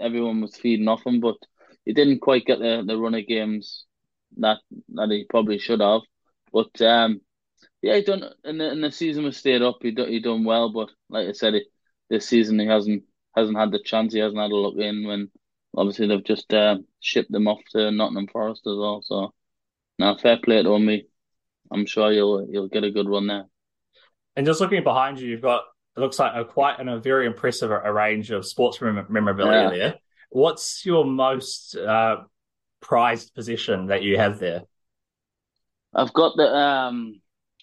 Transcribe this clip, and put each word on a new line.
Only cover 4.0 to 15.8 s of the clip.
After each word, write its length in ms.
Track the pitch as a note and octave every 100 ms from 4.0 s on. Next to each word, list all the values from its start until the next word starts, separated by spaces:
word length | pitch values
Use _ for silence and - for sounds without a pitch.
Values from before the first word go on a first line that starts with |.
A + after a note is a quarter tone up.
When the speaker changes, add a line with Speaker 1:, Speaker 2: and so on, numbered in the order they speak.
| _ _ _ -
Speaker 1:
that, 220 | A2 A2 _ - -
that 160 | - G#2+
he 140 | G#2 G2+
probably 320 | A#2 G#2+ G2+
should 220 | - A#2
have. 220 | G#2 A2 - _ _ _ _
But, 260 | A2 A2 -
um, 400 | A2+ A#2 A2+ G#2 _ _ _ _ _ -
yeah, 160 | G3+ G#3
he 60 |
done 200 | G3+ G3 - -
in 140 | D3 D#3
the, 120 | D#3
in 120 | D3+
the 100 | D3
season 320 | - E3 D3
we 80 | C#3+
stayed 300 | - C#3 B2
up. 140 | B2 A#2+
He 120 | A#2+
do, 120 | A2+
he 160 | A#2+ A2+
done 240 | A#2 A2+
well, 260 | A2 A2+ A#2
but 200 | A2 G#2+ _ _
like 200 | A2 F#2
I 40 |
said, 220 | G#2 A2
he, 80 | G#2 - _ _ _ -
this 180 | A2 -
season 300 | A#2+ A2 G#2+
he 80 | G#2+
hasn't, 380 | A2 G#2 G2+ - _ _
hasn't 220 | - A2 G#2+
had 140 | G#2+
the 80 | G#2
chance. 300 | - A2+ A2
He 60 | A2
hasn't 200 | G#2+ G#2+
had 120 | G#2
a 40 |
look 220 | G#2 G2+ -
in 300 | G#2 G#2+ G#2
when 240 | G2+ G2+ _ _ _ _
obviously 320 | -